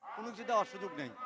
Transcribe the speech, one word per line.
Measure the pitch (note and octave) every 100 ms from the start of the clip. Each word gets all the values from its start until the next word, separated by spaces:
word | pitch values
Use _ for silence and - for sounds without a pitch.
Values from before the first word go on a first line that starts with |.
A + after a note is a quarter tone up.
| - -
কোনো | A3+
কিছু | G#3
দেওয়ার | A#3 A3+ G3
সুযোগ | G3 F#3+ -
নেই। | B3 G#2+